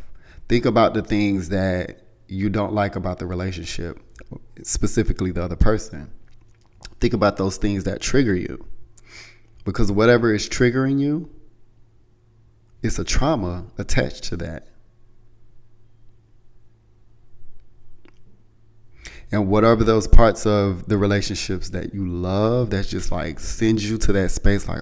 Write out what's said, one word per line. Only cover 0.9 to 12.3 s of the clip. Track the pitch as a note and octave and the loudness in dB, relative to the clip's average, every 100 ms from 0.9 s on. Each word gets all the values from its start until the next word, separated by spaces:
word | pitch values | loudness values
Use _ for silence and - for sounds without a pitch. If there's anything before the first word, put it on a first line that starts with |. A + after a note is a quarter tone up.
| A2 | 2
the | |
things | F#2+ G#2+ G#2 G2 E2+ | -2 0 0 -2 -2
that | G2 F#2+ F2+ - - - _ - | -2 -2 -2 -6 -12 -20 _ -12
you | F#2+ G#2 | -4 -2
don't | G2+ G2+ | -2 -2
like | G#2 G2+ G2 | -2 -2 -4
about | F#2 F2+ | -8 -8
the | F2+ | -8
relationship, | F2+ F#2+ F2 E2 - E2+ - - - - - - - | -6 -6 -8 -8 -8 -8 -12 -20 -20 -20 -20 -20 -10
specifically | - - G2+ - G#2+ - F#2 | -4 0 0 0 0 0 -2
the | F2 F2 | -4 -6
other | E2 | 4
person. | - A2 - D#2 D2+ - - - - - _ - - - | 4 4 -2 -14 -14 -18 -20 -20 -20 -20 _ -20 -20 -2
Think | A#2 | -2
about | B2 G#2 - | 2 0 0
those | F#2+ - | -4 0
things | G#2+ G2+ F#2 | -2 -2 -4
that | F#2+ | -6
trigger | - - B2+ F#2 | 0 2 2 0
you. | - - - - - - - - - - - - - | -4 -10 -10 -12 -12 -20 -20 -20 -20 -20 -20 -12 -8
Because | F#2+ G#2+ | 0 2
whatever | G2+ A2+ A#2+ A#2 | 4 4 6 4
is | G#2 - | 0 -2
triggering | - B2 B2 C3+ C#3 | 0 2 2 0 0
you, | C#3+ D#3 E3+ - - - - _ - _ _ _ _ | -2 -4 -8 -18 -20 -20 -20 _ -20 _ _ _ _